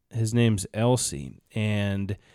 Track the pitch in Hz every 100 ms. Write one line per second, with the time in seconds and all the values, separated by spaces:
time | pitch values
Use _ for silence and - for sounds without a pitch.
0 | _ 117 110 120 117 104 95 - 120 123
1 | - 71 67 - _ 110 107 104 101 98
2 | 98 98 _